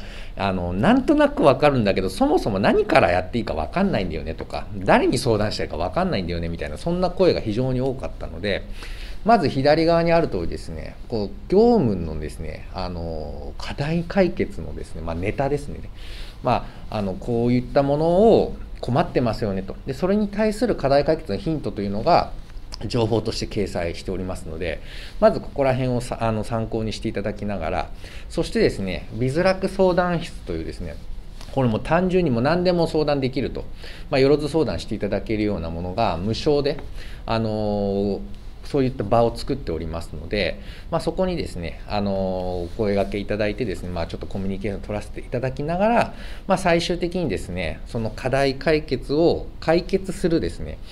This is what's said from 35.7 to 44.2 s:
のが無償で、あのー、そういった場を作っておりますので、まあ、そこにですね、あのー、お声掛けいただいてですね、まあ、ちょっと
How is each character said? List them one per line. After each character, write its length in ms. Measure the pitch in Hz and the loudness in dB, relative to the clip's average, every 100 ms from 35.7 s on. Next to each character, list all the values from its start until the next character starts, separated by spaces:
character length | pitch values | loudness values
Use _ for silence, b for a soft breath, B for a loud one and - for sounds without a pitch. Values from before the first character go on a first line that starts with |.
| 82 | -4
の 120 | 90 92 | -4 0
が 220 | 107 82 | 0 0
無 140 | 101 | -2
償 320 | 113 156 143 | 0 2 2
で、 140 | 139 - B B B B - | 2 -2 B B B B -2
あ 140 | 113 | 0
の 100 | 110 | 0
ー、 680 | 107 107 104 101 98 101 98 - - - - - | 0 0 2 2 2 0 -2 -6 -10 -12 -12 -2
そ 140 | 143 | 0
う 40 | |
い 40 | 127 | 0
っ 40 | |
た 100 | - | 0
場 200 | 98 117 | 2 4
を 120 | 117 117 | 4 0
作 180 | - | -4
っ 40 | 139 | -4
て 140 | - | -4
お 60 | 80 | -4
り 80 | 82 | -4
ま 160 | 82 | -6
す 120 | - 78 | -6 -10
の 80 | 85 | -4
で、 320 | 104 85 - B B B | 0 0 -2 B B B
ま 80 | 165 | -2
あ、 40 | |
そ 120 | 170 | -2
こ 140 | 175 185 | 0 -2
に 100 | 175 | -2
で 100 | 90 | -4
す 100 | 90 | -6
ね、 240 | 80 - - | -8 -8 -4
あ 140 | 104 | -2
の 100 | 101 | 0
ー、 40 | 95 92 92 90 90 87 | 0 0 -2 -2 -4 -4
お 40 | - | -2
声 180 | 104 | 0
掛 180 | 101 98 | 2 0
け 80 | 104 | -2
い 60 | 98 | -2
た 120 | 107 | -2
だ 100 | 104 | 0
い 60 | |
て 100 | 104 | -2
で 120 | 120 85 | -4 -4
す 80 | |
ね、 60 | 90 | -6
ま 120 | 87 | -4
あ、 60 | 87 | -4
ち 80 | |
ょ 20 | |
っ 20 | |
と 60 | - | -6